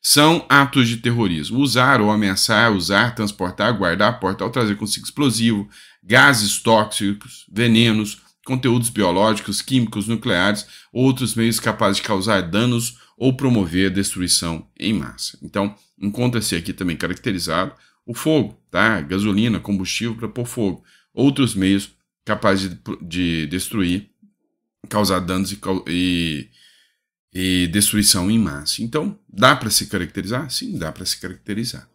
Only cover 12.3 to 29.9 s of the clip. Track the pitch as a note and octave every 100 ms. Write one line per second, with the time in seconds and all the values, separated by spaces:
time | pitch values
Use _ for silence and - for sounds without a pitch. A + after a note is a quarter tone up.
12.3 | G2+ F2 G2 B2 A#2+ A#2 - _ _ B2+
13.3 | C3 C3+ A#2 F2+ F2 F#2+ F#2 G2 - F2+
14.3 | - E2+ E2 - _ F#2+ G#2 B1+ - -
15.3 | - - G2+ G2+ G2+ _ _ G2+ G#2 B2
16.3 | A#2+ G2+ F2 F2+ F2 F#2 E2 E2 F2+ -
17.3 | F#2 E2+ E2 F#2+ - _ _ - A#2 D#3
18.3 | D#3 A#2 - _ E2+ G#2+ G2+ C#2+ F#2 G#2
19.3 | G2+ A#2 G2 - G2+ F#2 - A#2 A2+ A2+
20.3 | B2 A#2+ - G2+ E2+ _ _ _ - C3+
21.3 | C#3 B2+ G2+ F#2+ G2 G2+ _ _ _ -
22.3 | G#2 G#2+ G2 F#2+ E2+ - - F2 E2+ F2
23.3 | E2 D2+ F2 - A2 F2+ F#2 G#2 _ _
24.3 | _ _ _ _ _ - G#2 G2 F#2 F2+
25.3 | F#2 F#2+ G2+ F#2+ F#2+ - F2 F2+ F2 E2+
26.3 | D2 - _ _ _ _ _ _ _ _
27.3 | F#2 F#2 F2+ F2 G2 G2+ A2 G2+ G2 F2+
28.3 | A2+ F#2+ C#2+ D2+ - A#2 D3+ G3+ - _
29.3 | F2+ B2+ C#3+ A2+ - -